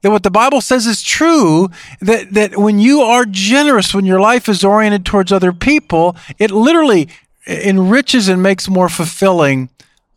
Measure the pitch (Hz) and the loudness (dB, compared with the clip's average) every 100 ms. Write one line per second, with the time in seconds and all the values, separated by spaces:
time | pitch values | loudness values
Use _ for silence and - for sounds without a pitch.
0 | 196 208 190 185 247 277 - 254 226 208 | 0 0 0 0 0 0 0 -2 -2 -6
1 | - - 320 330 196 156 185 170 - - | -6 -2 2 2 2 2 0 -4 -20 -10
2 | 190 220 190 196 208 196 208 208 220 285 | -2 -2 -2 -2 -2 0 0 2 2 2
3 | 240 240 240 190 196 254 294 247 190 196 | 2 2 0 -4 -2 0 2 0 0 -2
4 | 190 185 202 247 - 190 196 208 214 208 | 0 2 2 0 0 0 2 2 0 -2
5 | 185 208 185 196 180 180 254 302 - 165 | -2 -2 0 0 0 -2 0 -2 0 -2
6 | 170 175 - - 214 202 233 339 302 196 | -2 -4 -16 -4 -2 0 2 2 2 0
7 | 156 - _ _ - 175 196 190 185 240 | -2 -10 _ _ -12 -8 -2 0 2 0
8 | 277 254 196 185 190 190 - 185 180 175 | 0 -2 0 0 0 -2 -2 -2 -2 -2
9 | 165 - 196 180 147 135 127 _ _ _ | -8 -2 0 2 0 -2 -6 _ _ _
10 | _ | _